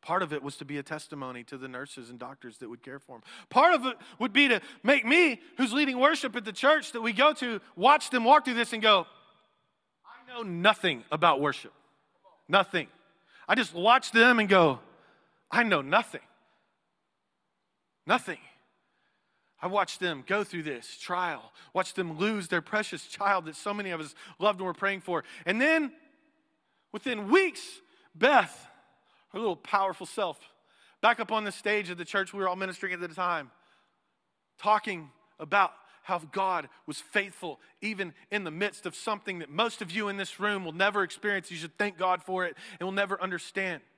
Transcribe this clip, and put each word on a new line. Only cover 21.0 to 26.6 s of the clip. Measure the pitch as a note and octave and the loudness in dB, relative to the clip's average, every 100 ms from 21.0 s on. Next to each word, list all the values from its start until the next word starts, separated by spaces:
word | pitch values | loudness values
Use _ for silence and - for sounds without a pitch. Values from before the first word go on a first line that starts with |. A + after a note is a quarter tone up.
| - F3+ F3+ C#3 - _ - | -8 -4 -4 -6 -12 _ -6
watched | F3+ F3+ - | -4 -2 -4
them | F3 D#3 | -6 -2
lose | G3+ G#3+ F3 | -2 -2 -2
their | F3 | -4
precious | - G#3+ G#3+ D#3 - | -2 -4 -4 -8 -14
child | - G3+ F#3+ D#3+ | -4 0 0 -2
that | B2+ | -10
so | G#3 G3+ | -8 -6
many | G3 | -6
of | E3+ | -8
us | D3+ - - - | -10 -14 -20 -2
loved | G3+ F#3+ | 0 0
and | F#3 | -4
were | |
praying | E3 G3 G3 | -4 -4 -4
for. | F3 E3+ - - - | -4 -4 -4 -10 -4
And | G#3 | 2
then, | C#4+ D#4+ C#4+ - _ _ _ _ _ _ | 2 2 0 -8 _ _ _ _ _ _